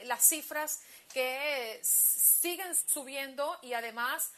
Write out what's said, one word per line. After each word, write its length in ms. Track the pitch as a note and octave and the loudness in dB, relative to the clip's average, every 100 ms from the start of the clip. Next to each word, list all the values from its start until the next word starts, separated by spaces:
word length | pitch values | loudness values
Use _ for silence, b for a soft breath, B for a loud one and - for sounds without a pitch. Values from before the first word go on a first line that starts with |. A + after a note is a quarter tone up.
| B3 | -6
las 200 | A#3 - | 4 4
cifras 560 | D#4 - D4+ D4+ - B B - | 4 -2 -4 -4 -6 B B -8
que 680 | C4 B3+ C4 D4 C#4 A3+ - | -2 -2 0 -2 -2 -4 -4
siguen 920 | - - - - - - E4+ F4 F#4 E4 - | 2 4 4 4 4 4 2 -2 -2 -2 -2
subiendo 580 | D4+ C4+ C#4 C4+ C4 D4 F4 | -4 -4 -8 -8 -4 -4 -4
y 120 | B3+ | -6
además 600 | A#3 A#3 A3+ B3 D#4+ - | -6 -6 -4 -2 -2 -4